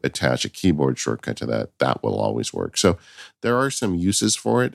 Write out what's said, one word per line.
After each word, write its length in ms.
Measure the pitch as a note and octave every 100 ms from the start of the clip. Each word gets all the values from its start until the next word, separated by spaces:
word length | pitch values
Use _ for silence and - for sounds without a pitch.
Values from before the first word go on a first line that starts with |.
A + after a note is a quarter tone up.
attach 420 | C2+ - C2 B1
a 40 | -
keyboard 500 | - F#2+ D2 C2+ B1+
shortcut 380 | - A#1 - A#1
to 100 | A#1+
that, 320 | A1+ - -
that 240 | C2 -
will 160 | G#1+ G1+
always 340 | G#1+ A1+ -
work. 240 | G1+ G1+ -
So 220 | F#2 E2+ - - - _
there 140 | A#2 B2
are 140 | C3+
some 240 | - G#2+
uses 400 | F2 F#2 - A2
for 300 | - A2+ A#2+
it, 100 | B2